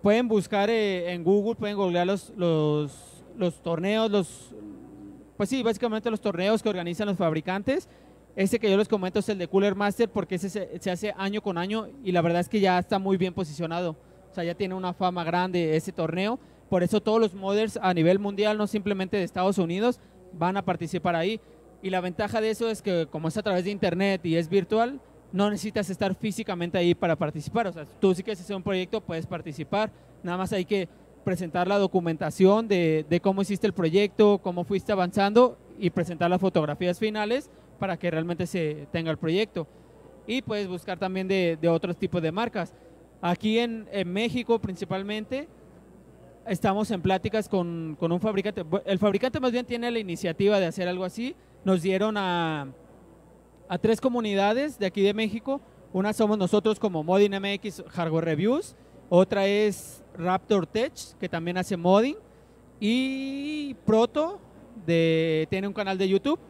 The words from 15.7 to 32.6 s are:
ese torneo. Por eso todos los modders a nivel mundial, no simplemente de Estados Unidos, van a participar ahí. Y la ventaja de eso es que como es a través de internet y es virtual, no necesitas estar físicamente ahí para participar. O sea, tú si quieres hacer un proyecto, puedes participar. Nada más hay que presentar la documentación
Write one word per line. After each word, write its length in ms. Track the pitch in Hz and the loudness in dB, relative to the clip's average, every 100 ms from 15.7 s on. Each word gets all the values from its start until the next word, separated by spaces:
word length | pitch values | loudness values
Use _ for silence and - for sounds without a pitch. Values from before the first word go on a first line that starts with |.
ese 160 | 156 175 | 0 -2
torneo. 480 | - 160 165 202 247 - - - | -4 -2 -2 -2 -4 -10 -20 -2
Por 140 | 185 | 0
eso 180 | 175 214 | 2 2
todos 180 | 214 220 | 2 2
los 140 | 220 | 2
modders 460 | 190 190 202 220 214 | 0 -2 0 0 0
a 140 | 190 | 0
nivel 240 | 175 165 190 | 4 6 4
mundial, 400 | 202 196 214 214 | 2 0 0 2
no 80 | 208 | 0
simplemente 500 | 214 202 196 185 208 | 0 -2 -2 -2 -2
de 60 | |
Estados 340 | 175 185 185 196 | -2 0 0 2
Unidos, 440 | 170 180 233 247 - - - | 0 2 0 -2 -8 -20 -20
van 240 | 170 170 196 | -2 -2 0
a 40 | 190 | -2
participar 500 | 170 160 185 180 170 | -4 -2 -2 0 0
ahí. 240 | 175 220 - - - - | 0 -2 -8 -20 -20 -12
Y 80 | 190 | -4
la 140 | 185 | -2
ventaja 400 | 180 175 208 220 | -2 -4 -2 0
de 80 | 220 | -2
eso 180 | 214 226 | -2 -2
es 140 | 214 | -2
que 240 | 208 175 160 | -2 0 -2
como 180 | 151 156 | -4 -4
es 100 | 185 | -2
a 40 | |
través 220 | 214 185 | 0 0
de 60 | 180 | 0
internet 560 | 202 185 170 196 190 175 | -2 0 2 2 0 0
y 100 | 165 | 0
es 140 | 160 | 2
virtual, 500 | 196 175 214 240 277 - - - | 0 2 2 2 -2 -16 -20 -8
no 160 | 190 202 | 0 0
necesitas 400 | 202 214 214 190 | 0 -4 -4 -4
estar 260 | 185 196 | -2 -2
físicamente 600 | 190 214 196 185 180 170 190 | -2 -4 -6 -6 -4 -2 2
ahí 180 | 175 | 2
para 220 | 170 175 156 | 2 2 0
participar. 520 | 151 151 143 226 214 | 0 -4 -4 -2 -2
O 40 | |
sea, 140 | 165 147 | -6 -14
tú 280 | - 196 | 0 2
si 80 | 180 | 2
quieres 200 | 196 202 | -2 -8
hacer 120 | 180 | -6
un 80 | 196 | -8
proyecto, 380 | 180 190 185 220 | -2 -2 -2 -6
puedes 260 | - 165 170 | -4 -8 -6
participar. 640 | 175 127 143 160 202 214 - - - | -8 -10 -10 -4 -2 -2 -4 -20 -12
Nada 140 | 175 180 | -6 -4
más 160 | 202 | -2
hay 140 | 208 180 | -2 0
que 240 | 202 175 - - - | -2 -2 -10 -20 -8
presentar 420 | - 180 175 180 180 | -4 -2 -2 -2 2
la 120 | 202 | 2
documentación 880 | 190 185 170 160 156 - 190 208 | 4 2 0 -2 -4 6 6 6